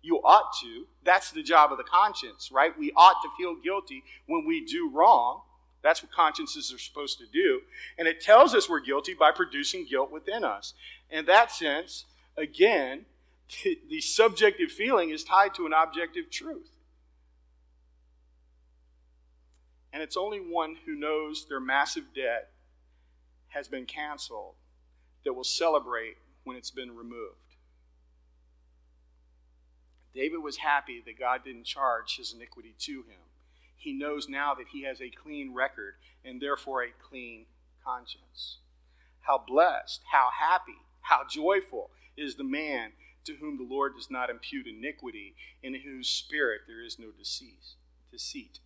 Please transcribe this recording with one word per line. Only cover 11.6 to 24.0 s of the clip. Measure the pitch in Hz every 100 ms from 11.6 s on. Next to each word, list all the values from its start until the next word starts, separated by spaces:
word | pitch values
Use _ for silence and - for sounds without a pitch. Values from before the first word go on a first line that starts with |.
| 160 143 180 - - _ _ -
again, | 151 - 202 196 131 135 - _ _ _ _
<laughs> | -
the, | - 165 -
the | 156
subjective | - - 226 - 214 202 165
feeling | - 220 240 170
is | 156
tied | - 185 202
to | 196 165
an |
objective | 156 165 165 170 170 160
truth. | - 311 302 - _ _ _ _ _ _ _ _ _ _ _ _ _ _ _ _ _ _ _ _ _ _ _ _ _ _ _ _ - _ _ _
And | 143
it's | 156 -
only | 202 208
one | 180 165 160 160 -
who |
knows | 151 147 156 151 156 -
their | 139
massive | 131 139 147 165 139
debt | - 127 117 - _ _ _ _ _ _ _ _ _ _
has | 147 139
been | 135
canceled | 127 -